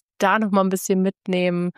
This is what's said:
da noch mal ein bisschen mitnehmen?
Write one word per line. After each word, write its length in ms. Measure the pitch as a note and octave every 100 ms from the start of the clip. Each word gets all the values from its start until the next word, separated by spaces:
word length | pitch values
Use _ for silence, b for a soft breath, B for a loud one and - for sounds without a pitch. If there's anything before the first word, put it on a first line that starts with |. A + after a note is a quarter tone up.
| - -
da 180 | G3 G#3+
noch 140 | G#3+
mal 100 | G3
ein 80 | F#3+
bisschen 320 | F#3+ - F#3+
mitnehmen? 680 | F#3+ - - F3+ F3+ F3 F3